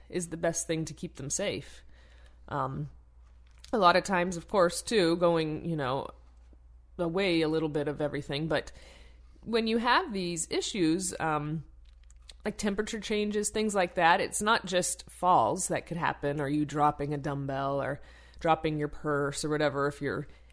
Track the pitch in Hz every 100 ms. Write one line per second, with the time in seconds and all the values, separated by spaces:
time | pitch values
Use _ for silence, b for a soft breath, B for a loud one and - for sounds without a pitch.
0 | B 180 170 165 170 165 - 160 156 143
1 | 175 - 147 - 196 98 - - - b
2 | b b b b - 143 131 147 147 -
3 | - - - - - - - 233 175 180
4 | 175 180 180 170 - 208 175 - - 226
5 | 165 170 175 170 156 151 170 156 131 135
6 | - - - - - - - - - -
7 | 170 175 196 165 156 160 156 151 147 147
8 | 147 143 143 143 160 151 - b b b
9 | b b b - - 226 220 226 240 277
10 | 359 196 175 170 - 349 - 208 160 175
11 | 185 - 160 151 151 156 - - - -
12 | - - - - 220 - 208 202 214 220
13 | - 214 208 208 208 220 214 196 175 185
14 | 165 175 123 - 208 226 175 180 180 -
15 | - - 180 160 110 180 - 156 - 170
16 | 143 147 143 147 139 151 147 147 151 147
17 | 147 147 147 139 139 135 139 139 127 143
18 | b b b b 170 160 160 151 147 -
19 | 151 143 143 147 151 151 147 139 143 -
20 | 139 104 147 b b